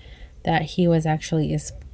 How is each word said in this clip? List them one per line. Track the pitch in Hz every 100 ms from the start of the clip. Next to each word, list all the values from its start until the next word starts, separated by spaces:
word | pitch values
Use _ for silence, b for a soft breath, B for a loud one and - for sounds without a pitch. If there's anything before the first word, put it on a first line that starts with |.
| b b b b
that | - 165
he | 160 - 175
was | 165 160
actually | 156 - 160 151
is | 151 - - -